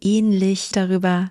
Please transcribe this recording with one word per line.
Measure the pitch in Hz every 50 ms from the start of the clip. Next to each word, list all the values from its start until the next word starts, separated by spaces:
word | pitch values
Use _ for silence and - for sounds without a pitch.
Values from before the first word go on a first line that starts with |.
ähnlich | - 196 214 220 214 214 202 185 190 190 196 185 - -
darüber | - 202 185 180 190 180 185 180 180 180 185 185